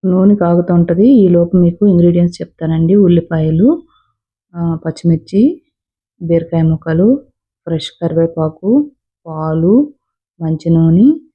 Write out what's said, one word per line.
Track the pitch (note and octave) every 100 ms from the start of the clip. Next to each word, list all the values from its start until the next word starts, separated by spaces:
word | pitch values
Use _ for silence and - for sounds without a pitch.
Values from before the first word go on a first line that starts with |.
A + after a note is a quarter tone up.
నూనె | F#3+ F#3 F#3+ G3+
కాగుతూ | E3+ F3 F3
ఉంటది. | F3 E3+ E3+ A3+
ఈ | C4+ F#3
లోపు | F3 E3+ F#3
మీకు | F3 F3 G#3
ఇంగ్రీడియంట్స్ | F3 F3 F3 F3 F3
చెప్తానండి. | E3+ _ D#3+ D#3+ E3
ఉల్లిపాయలు, | G3+ F#3+ E3+ E3+ D#3+ D#3+ D#3+ A3+ F4 - _ _ _ _ _ _
ఆ, | E3+ E3+ D#3+ D#3+
పచ్చిమిర్చి, | D#3+ E3+ E3 - F#3+ C4 F4+ _ _ _ _ _ _
బీరకాయ | E3+ E3+ E3 E3
ముక్కలు, | D#3+ D#3+ E3 D#3+ G3+ C#4 - _ _ _ -
ఫ్రెష్ | D#3+ -
కరివేపాకు, | _ E3+ D#3+ E3 E3 D#3 D#3 F#3+ C4 D4 _ _ _ E3
పాలు, | D#3 D#3 D#3+ E3 A#3 D4 _ _ _ _ _
మంచి | D#3+ D#3+ E3
నూనె | E3 E3 E3+ B3+ D#4 _